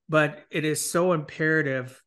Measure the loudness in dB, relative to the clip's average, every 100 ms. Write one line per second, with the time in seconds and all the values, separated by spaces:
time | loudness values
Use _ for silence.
0 | 0 2 2 -2 -8 -4 -2 -2 -2 0
1 | 2 0 -2 -2 0 2 0 -4 -6 -14